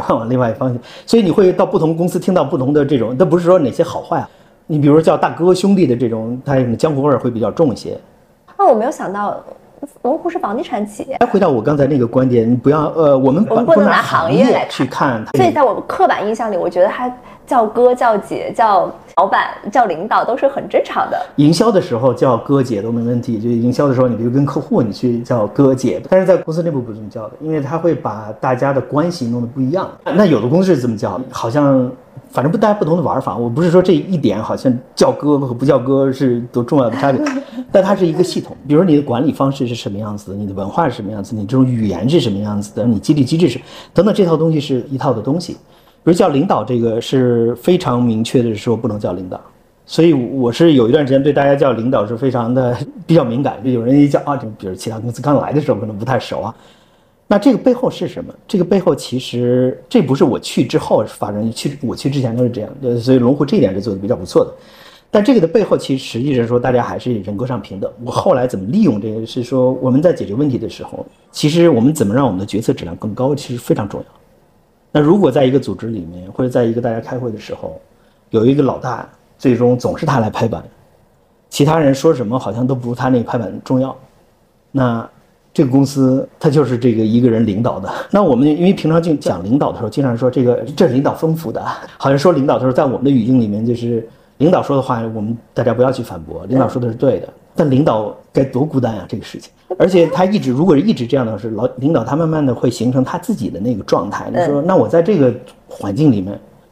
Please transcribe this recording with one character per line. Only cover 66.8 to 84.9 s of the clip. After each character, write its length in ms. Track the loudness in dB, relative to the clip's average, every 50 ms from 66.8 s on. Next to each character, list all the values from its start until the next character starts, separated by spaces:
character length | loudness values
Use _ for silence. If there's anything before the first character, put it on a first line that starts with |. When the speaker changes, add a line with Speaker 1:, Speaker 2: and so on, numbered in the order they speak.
Speaker 1:
还 160 | 0 -2 -6 -6
是 160 | -4 -4 -4
人 200 | -4 -6 -8 -8
格 100 | -6 -6
上 160 | -6 -6 -8
平 160 | -8 -10 -10 -8
等。 140 | -8 -10 -10 -10 -12
我 40 | -6
后 260 | -6 -2 2 2 2
来 120 | 2 0 -2
怎 100 | -4 -6
么 80 | -4 -2
利 160 | 0 2 2
用 180 | 2 2 0
这 120 | -4 -6 -6
个， 120 | -6 -8
是 180 | -8 -8 -8 -6
说 300 | -2 0 0 0 0 0 -2
我 100 | -2 0
们 100 | 2 4
在 120 | 4 2 2
解 120 | 0 -4
决 80 | -6 -4
问 160 | -2 -2 -2
题 80 | -2 -4
的 120 | -6 -8
时 120 | -10 -14
候， 240 | -14 -14 -14 -14 -16 -16 -20 _ _ _
其 200 | -6 -2 0 2
实 180 | 4 4 6 6
我 140 | 6 4
们 120 | 4 2 2
怎 140 | 2 0 0
么 80 | 2
让 100 | 2 0
我 60 | 0
们 80 | 0 -4
的 60 | -6
决 160 | -4 -6 -2
策 100 | -2 -2
质 140 | -2 -4 -6
量 100 | -10 -10
更 180 | -10 -8 -8 -6
高， 220 | -4 -2 -2 -2
其 180 | -4 -6 -8 -10
实 60 | -8
非 160 | -4 -2 -2
常 120 | -2 -2 -4
重 100 | -8 -12
要。 60 | -12 -14 _ _ _ _ _ _ _ _ _ _ _ _ _ _ _ _
那 80 | -2 2
如 200 | 2 4 4 4
果 100 | 4 2
在 160 | 4 2 2
一 60 | 4
个 80 | 2 2
组 160 | 0 -2 -6
织 140 | -8 -8 -8
里 100 | -8 -8 -10 -12
面， 160 | -14 -16 -16 -12
或 120 | -6 -4 -4
者 60 | -2
在 140 | 0 0 0
一 100 | 0 0
个 80 | -2
大 100 | -2 -4
家 80 | -4 -6
开 160 | -6 -8 -8
会 160 | -8 -8 -8
的 60 | -8 -10
时 160 | -12 -12 -12
候， 260 | -12 -12 -14 -14 -16 -20 _ _ _ _ _ _ _ _ _
有 120 | 0 2 4
一 120 | 4 4
个 80 | 4 2
老 160 | 0 -2 -4
大， 280 | -6 -8 -8 -8 -10 -14 -20 _ _ _ _ _
最 180 | 0 0 2
终 220 | 4 4 2 2 2
总 180 | 0 -4 -4
是 80 | -2 -2
他 140 | 0 0 0
来 140 | 0 -2
拍 160 | -2 -2 -4 -4
板， 160 | -4 -6 -10 -14 -20 _ _ _ _ _ _ _ _ _ _ _ _ _ _ _
其 160 | -2 0 2
他 140 | 2 2 2
人 160 | 2 2 0
说 180 | 2 2 2
什 140 | 2 0 -2
么 140 | -4 -4 -4
好 120 | -4 -6
像 140 | -4 -2 -2
都 80 | -2 -2
不 160 | -4 -4 -6
如 60 | -6
他 120 | -2 0 0
那 120 | 0 0
个 40 | 0
拍 140 | -2 -4 -4
板 160 | -4 -6 -10 -10 -6
重 160 | -2 -2 0
要， 160 | 0 -2 -6 -12 -20 _ _ _ _ _ _ _ _ _ _ _ _ _
那 360 | -2 0 0 0